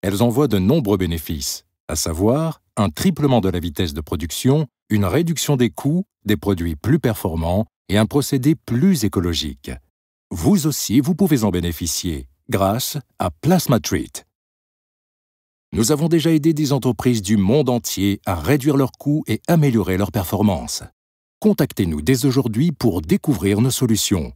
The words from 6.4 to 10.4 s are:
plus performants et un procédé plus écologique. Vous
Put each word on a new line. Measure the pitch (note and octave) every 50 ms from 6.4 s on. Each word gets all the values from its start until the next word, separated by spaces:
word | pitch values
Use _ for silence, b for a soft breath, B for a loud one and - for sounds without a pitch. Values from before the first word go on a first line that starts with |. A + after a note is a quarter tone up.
| - G2+ G2+ E2 E2+ E2 D#2+
plus | D2 - G#2 C#3+ E3+
performants | - B2+ A2+ - - F#2 D#2+ E2 D#2+ E2 F2+ G2 A2+ _ _ _ _ _
et | E3 -
un | A2
procédé | - - D3 C3+ - - C3+ B2 C#3+ E3
plus | - _ - A#2 A#2+ C#3 G3 F#3+ C#3 -
écologique. | - - G2+ E2+ F2+ E2+ D#2 - D2 C2+ - _ - B1+ - _ _ _ _ _ _ _ _ _ _
Vous | - E2+